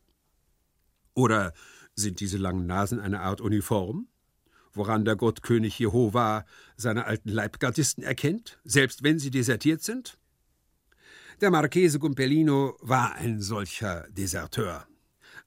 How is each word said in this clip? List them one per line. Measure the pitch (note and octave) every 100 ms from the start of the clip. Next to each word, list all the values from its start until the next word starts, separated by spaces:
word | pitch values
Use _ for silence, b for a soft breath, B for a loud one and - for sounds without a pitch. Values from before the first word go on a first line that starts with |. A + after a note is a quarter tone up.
| _ _ _ _ _ _ _ _ _ _ _ -
Oder | B2 A2 F#2 - B B B -
sind | G2+ F2
diese | G2+ F#2+
langen | F#2+ F2+ F2+
Nasen | F2+ G2 A#2+
eine | G2 G2
Art | F#2 G2+
Uniform, | A2+ G#2 G2+ A2 F#2 C3+ A#3+ _ _ _ _ b b
woran | - G#2 A2 A2
der | G#2
Gottkönig | A#2 A2 - A#2 A2 -
Jehova | A2+ A2+ A2+ A2 A2+ G#2+ G#2+ B B B
seine | A#2 G#2+ A2+
alten | A2 -
Leibgardisten | G#2 G#2 - C3 A#2+ C#3 -
erkennt, | - - C#3+ G#3 - -
selbst | - C#3+ C3+ -
wenn | C#3+ D#3+
sie | C#3
desertiert | C3 A#2 A2+ D3 D#3+
sind? | - B3 B3 - _ _ _ _ _ _ _ B B B B B
Der | G3+
Marchese | E3+ D3 E3+ F3+ D3
Gumpellino | D3+ C3+ C3 D3+ D#3 C#3 C#3 -
war | - B2+ A#2+ -
ein | A#2+ A2
solcher | G2 G#2+ G2 - G#2+ E2+ -
Deserteur, | F2+ F#2+ F2+ D#2 - G2+ D#2+ - _ _ _ B B